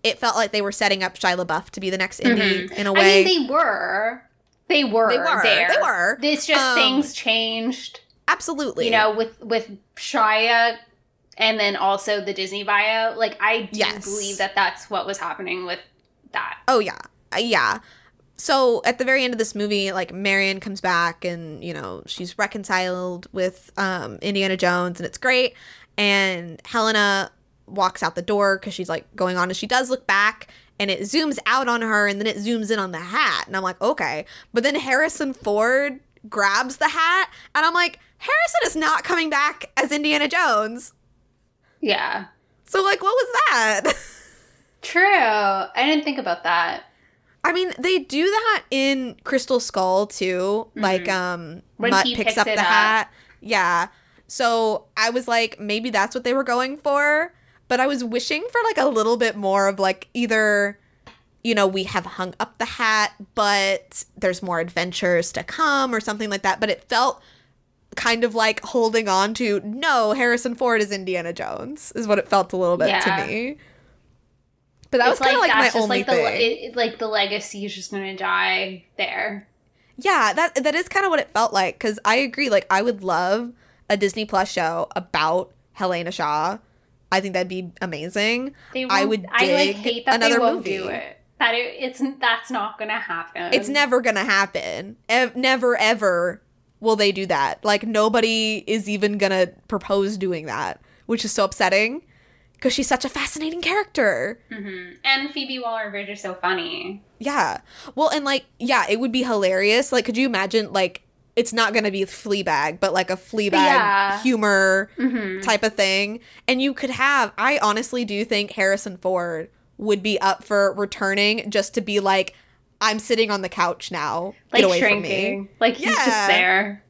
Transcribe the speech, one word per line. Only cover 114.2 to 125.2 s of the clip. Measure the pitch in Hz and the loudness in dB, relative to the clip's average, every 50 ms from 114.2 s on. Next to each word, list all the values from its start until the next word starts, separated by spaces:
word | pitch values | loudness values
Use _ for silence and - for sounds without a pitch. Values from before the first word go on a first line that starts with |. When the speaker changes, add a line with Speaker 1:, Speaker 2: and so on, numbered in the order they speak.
Speaker 1:
humor | 220 262 240 214 214 208 202 190 190 190 190 190 202 - - - | 0 0 2 2 4 4 4 4 4 4 4 2 0 -4 -4 -2
Speaker 2:
Mm-hmm. | 240 262 240 233 208 190 185 190 | -2 -2 0 -2 -4 -4 -6 -4
Speaker 1:
type | 196 214 220 202 - | 0 0 0 2 0
of | 214 214 | -2 2
thing. | - 196 190 190 190 202 208 220 240 - - - - _ | 2 2 2 2 0 0 -2 -6 -12 -16 -20 -20 -8 _
And | - 254 254 | -2 0 2
you | 269 277 269 | 0 0 0
could | - - 254 | -2 -6 -6
have, | 254 247 262 277 285 269 233 202 - - | -2 0 2 2 4 2 2 0 -2 -2
I | 220 262 294 - | 0 0 2 2
honestly | - 208 208 220 254 - - 247 240 | 2 0 0 0 -4 -4 -4 -4 -4
do | 208 208 202 220 | -2 -4 -4 -2
think | 214 226 202 208 202 | 0 0 -2 -2 -2
Harrison | - - 190 190 196 202 - 208 185 180 | -2 0 2 2 2 0 -2 -10 -12 -6
Ford | - 185 185 180 175 170 165 160 170 - _ _ _ _ _ - | -4 -2 -2 -2 -2 -4 -6 -8 -8 -12 _ _ _ _ _ -6
would | 208 214 208 202 | 0 0 0 0
be | 185 220 202 180 | 2 -2 0 2
up | 196 196 185 - - | 2 0 0 0 -2
for | - 208 202 202 196 - | 0 2 4 4 2 2
returning | 202 202 196 - - 202 190 196 202 202 208 214 226 - 208 | -2 -4 -6 -4 -4 -2 0 2 2 2 2 2 0 -4 0
just | 214 208 208 - - | 0 0 0 0 -4
to | 240 | -4
be | 190 208 202 202 | -2 0 -2 0
like, | 196 196 190 190 190 - - - _ _ _ _ _ _ _ _ | 2 4 2 2 2 -2 -8 -18 _ _ _ _ _ _ _ _
"I'm | 208 220 214 220 | 0 0 0 0
sitting | 214 - 240 220 226 208 | 0 0 2 2 2 0
on | 208 196 | 0 -4
the | 190 180 | -4 -6
couch | - - 175 175 170 - - - | -2 0 0 0 0 -4 -10 -8
now. | 185 160 147 143 110 165 175 196 - _ _ _ | -6 -4 -4 -4 -4 -4 -6 -8 -10 _ _ _
Get | - 294 | 4 4
Speaker 2:
Like | 254 | 6
Speaker 1:
away | 190 180 175 | 6 4 4
from | 247 208 202 202 | 4 2 2 0
me." | 175 143 | -2 -2
Speaker 2:
shrinking. | 147 190 | -2 -2